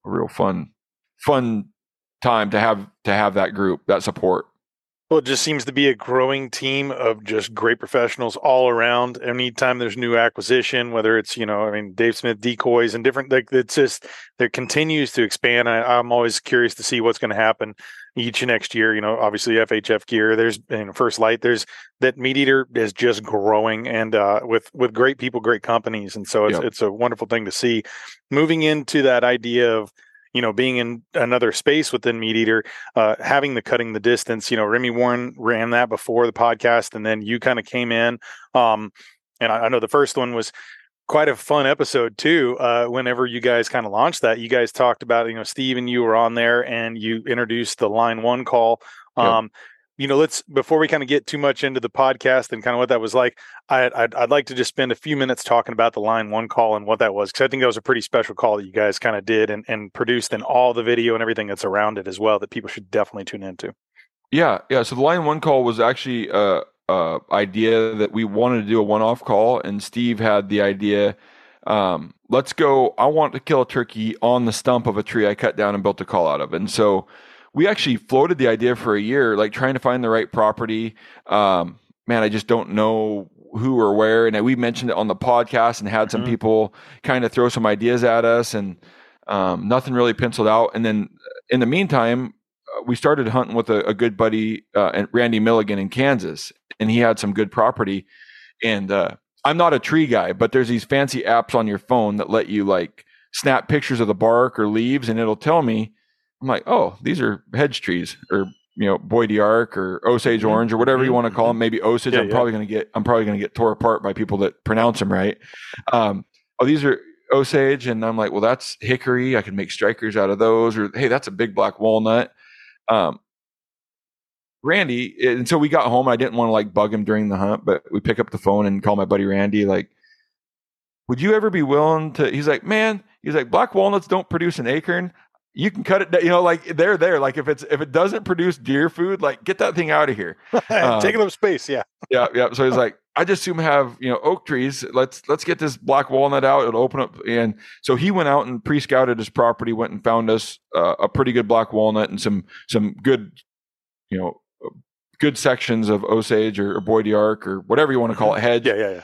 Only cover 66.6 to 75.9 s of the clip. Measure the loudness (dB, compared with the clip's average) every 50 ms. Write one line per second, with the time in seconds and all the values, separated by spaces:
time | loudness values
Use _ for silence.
66.6 | -2 _ _ _ _ -2 0 0 0 -2 -4 -6 _ _ 0 0 0 -2 -2 0
67.6 | 2 2 4 2 2 0 0 -2 -2 -2 0 -4 -4 -2 0 0 0 0 0 -2
68.6 | -2 0 0 0 2 2 2 2 2 0 0 -2 -2 0 2 4 4 4 2 0
69.6 | -2 -6 -8 -8 -10 -8 -6 -4 -2 -2 -2 0 0 2 2 2 0 0 0 0
70.6 | 2 0 0 0 -2 0 2 2 2 0 0 _ _ _ _ -20 -20 -20 _ _
71.6 | _ -2 0 0 2 0 -2 -4 -8 -12 -20 _ _ _ 0 0 0 -2 -2 0
72.6 | 2 4 4 4 2 0 0 2 2 2 4 2 0 0 -2 -8 _ 0 2 2
73.6 | 2 0 -2 -4 -4 -4 -6 -6 -6 -6 -4 0 2 2 2 2 2 -2 -4 -2
74.6 | 0 0 0 2 0 -2 -2 -2 -6 -2 -2 0 0 0 0 0 -2 -2 0 0
75.6 | -2 0 0 0 -2 -2